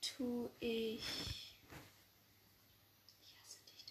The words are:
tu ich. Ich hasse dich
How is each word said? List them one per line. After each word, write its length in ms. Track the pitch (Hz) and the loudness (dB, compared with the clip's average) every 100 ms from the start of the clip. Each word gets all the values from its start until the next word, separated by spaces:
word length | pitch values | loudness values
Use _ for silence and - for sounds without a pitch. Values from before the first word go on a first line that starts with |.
tu 480 | - - 247 240 240 - | -2 2 2 4 0 2
ich. 400 | 240 226 220 220 - - - - - - - - - - - - - - - - - - - - - - | 4 6 4 2 0 0 0 -2 -6 -12 -14 -12 -12 -18 -20 -20 -20 -20 -20 -20 -20 -20 -20 -20 -20 -20
Ich 120 | - - | -20 -18
hasse 220 | - - - | -16 -16 -16
dich 200 | - - | -14 -14